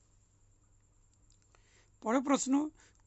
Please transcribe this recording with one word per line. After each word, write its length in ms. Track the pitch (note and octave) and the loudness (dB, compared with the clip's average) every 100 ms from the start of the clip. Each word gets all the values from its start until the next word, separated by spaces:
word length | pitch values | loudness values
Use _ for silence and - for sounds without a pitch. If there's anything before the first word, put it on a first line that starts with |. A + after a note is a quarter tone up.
| _ _ _ _ _ _ _ _ _ _ _ _ _ _ _ - _ - _ _ | _ _ _ _ _ _ _ _ _ _ _ _ _ _ _ -20 _ -20 _ _
পরের 200 | A3 B3 B3+ | -2 0 2
প্রশ্ন, 260 | C#4 - C#4 D4+ - - _ | 0 0 0 0 -8 -20 _